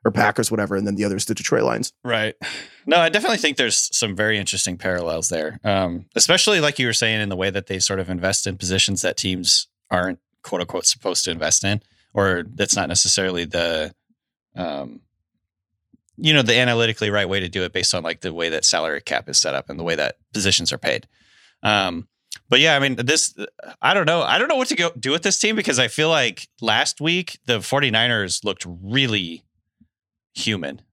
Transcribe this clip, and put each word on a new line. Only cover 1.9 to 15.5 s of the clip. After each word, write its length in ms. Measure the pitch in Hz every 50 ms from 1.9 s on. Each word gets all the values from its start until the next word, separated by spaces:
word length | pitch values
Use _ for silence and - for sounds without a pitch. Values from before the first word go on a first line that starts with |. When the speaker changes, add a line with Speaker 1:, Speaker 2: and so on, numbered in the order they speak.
| _ _ -
Speaker 2:
Right. 320 | 123 120 110 107 107 - _ - - - - - - - - _
No, 120 | - 156 175
I 100 | 165 165
definitely 300 | 160 208 233 370 226 -
think 180 | - 151 139
there's 380 | - 131 113 - - - - -
some 180 | - 120 104 95
very 240 | 90 107 107 110 101
interesting 400 | 95 - - 95 - 95 90 87
parallels 500 | - 95 90 90 85 82 80 82 80 -
there, 300 | 87 80 78 78 110 - -
um, 420 | 107 98 98 92 87 85 82 - _ _
especially, 460 | 117 - - 175 185 - 214 208 175
like 180 | 151 147 143 -
you 80 | 127
were 60 | 120
saying, 280 | 110 - 120 113 110 107
in 80 | 107 101
the 80 | 95
way 140 | 90 92 98
that 160 | 92 98 95
they 140 | - 98 92
sort 180 | - - 98 95
of 100 | 92 90
invest 380 | 92 87 87 95 98 - -
in 100 | 98 90
positions 460 | 92 - 90 92 92 - - 98 87
that 140 | - 87 -
teams 500 | - - 95 92 90 87 - - - - _ _ _ _ _
aren't, 300 | - 90 90 95 87 _ _ _ _ _
quote 180 | - - - 87
unquote, 260 | 90 80 - 90 -
supposed 380 | - - - - 98 87 - -
to 80 | 92
invest 320 | 85 82 82 82 - - -
in, 180 | 98 104 107 _ _ _ _ _ _ _
or 300 | 101 98 95 92 90 82 101 -
that's 220 | - 101 - -
not 120 | 101 90 71
necessarily 560 | 87 87 - - - 101 95 95 90 87 87
the, 480 | 76 82 87 85 85 82 80 76 78 - _ _ _ _ _ _ _ _ _ _ _ _
um, 460 | 92 90 82 73 69 69 60 58 - _ _ _ _ _ _ _ _ _ _